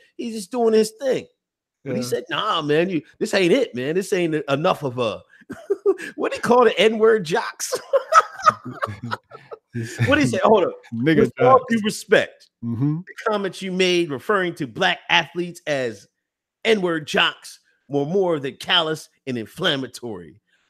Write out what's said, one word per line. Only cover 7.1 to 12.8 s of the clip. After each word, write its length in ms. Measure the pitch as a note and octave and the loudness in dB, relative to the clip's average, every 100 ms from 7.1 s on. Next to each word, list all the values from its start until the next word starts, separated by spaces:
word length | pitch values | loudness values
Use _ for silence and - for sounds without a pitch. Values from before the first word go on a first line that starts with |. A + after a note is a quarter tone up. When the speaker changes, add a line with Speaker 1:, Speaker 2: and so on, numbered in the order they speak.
| A3 D#3 | 4 0
Speaker 1:
jocks? 480 | F3 - - - B4+ | -4 -4 -10 -8 -8
<laughs> 60 | - C#5 - D#5+ - - E5 - | -2 -2 4 2 2 0 -2 -2
Speaker 2:
<laughs> 60 | - - - G2+ A#2+ - _ - - - _ | -12 -10 -10 -8 -10 -12 _ -20 -20 -20 _
He 140 | B2 A2+ | -10 -8
said, 220 | - A#2+ | -4 0
Speaker 1:
What 80 | C#4+ | 2
do 60 | |
you 60 | C#4 | 2
say? 120 | - | 2
Hold 200 | - G#3+ | 4 4
up. 100 | D#3 - - | 2 -4 -10
Speaker 2:
"Nigga 280 | A2+ C3 D#3+ | -2 2 4
Speaker 1:
"With 140 | B2 - | 2 4
all 200 | B3 C4 | 6 6
Speaker 2:
jocks." 60 | B3+ | 4
Speaker 1:
due 120 | A#3 | -2
respect, 680 | G#3+ - - F3 G#2 - _ _ A#2 | -2 -6 2 2 2 -8 _ _ -8
Speaker 2:
Mm-hmm. 320 | A2+ | -2